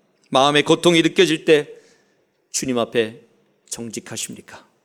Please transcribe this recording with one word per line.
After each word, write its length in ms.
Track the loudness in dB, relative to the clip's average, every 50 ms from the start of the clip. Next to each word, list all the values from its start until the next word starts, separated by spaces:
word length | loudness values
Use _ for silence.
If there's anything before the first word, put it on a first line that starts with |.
| _ _ _ _ _ _
마음의 340 | 0 2 2 4 2 2 2
고통이 380 | 2 2 2 2 4 4 4
느껴질 440 | 2 2 2 2 2 2 0 0 2
때 240 | 2 2 2 2 -2 -12 -20 _ _ _ _ _ _ _ _ _ _ _ _ _ _
주님 260 | -10 -8 -6 -4 -4
앞에 440 | -4 -4 -2 -2 -2 -2 -2 -6 -14 -20 _ _ _ _ _ _ _ _ -16
정직하십니까? 960 | -14 -14 -12 -12 -12 -14 -14 -12 -12 -10 -10 -10 -12 -16 -18 -20 -20 -20 -20 _ _ _